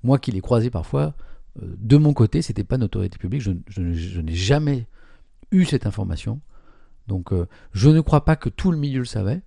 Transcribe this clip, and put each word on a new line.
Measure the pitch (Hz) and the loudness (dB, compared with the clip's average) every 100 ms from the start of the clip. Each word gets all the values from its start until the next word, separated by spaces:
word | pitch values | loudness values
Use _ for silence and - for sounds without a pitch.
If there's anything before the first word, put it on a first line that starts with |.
Moi | 120 135 | 4 2
qui | - | 2
l'ai | 95 | -6
croisé | - 120 120 | 0 2 2
parfois, | 101 78 139 147 147 - - - - | -4 -4 -2 -2 -6 -14 -16 -16 -14
euh, | 90 90 | -14 -10
de | 107 143 | 4 6
mon | 151 | 6
côté, | 143 110 - | 4 2 2
c'était | - 104 | -2 -6
pas | 92 131 | -2 -2
une | |
autorité | 107 101 92 - | -2 -2 -4 -4
publique. | 92 139 | -6 -4
Je, | 101 90 - | -2 -4 -6
je, | 98 85 | -6 -4
je | 82 87 90 | -4 -4 -6
n'ai | 80 85 | -4 -2
jamais | 95 143 151 135 113 - - - - _ - | 2 2 2 -2 -6 -16 -20 -20 -20 _ 0
eu | 185 175 | 2 4
cette | 139 110 | 2 -2
information. | 104 95 78 - 127 - - - _ - - - | -4 -4 -4 -6 -8 -12 -20 -20 _ -20 -20 -8
Donc, | 95 87 | -8 -2
euh, | 92 87 - - | -2 -4 -10 -12
je | 95 127 | 2 6
ne | 160 | 6
crois | 156 147 | 4 2
pas | - 160 | 4 0
que | 120 | -2
tout | - 190 | -2 -2
le | 160 | 0
milieu | 143 131 | -2 -4
le | 123 | -4
savait. | 110 98 165 | -2 -2 -4